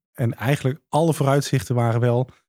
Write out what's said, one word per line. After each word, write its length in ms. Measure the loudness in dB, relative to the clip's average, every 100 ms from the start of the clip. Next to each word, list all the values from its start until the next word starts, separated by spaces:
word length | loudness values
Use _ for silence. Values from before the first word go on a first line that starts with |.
| _
En 220 | -4 -4
eigenlijk 460 | -2 -2 0 -2 -6 _
alle 260 | 0 0
vooruitzichten 600 | 2 2 2 0 -4 -2
waren 260 | 0 0 2
wel 280 | 2 0 -2 _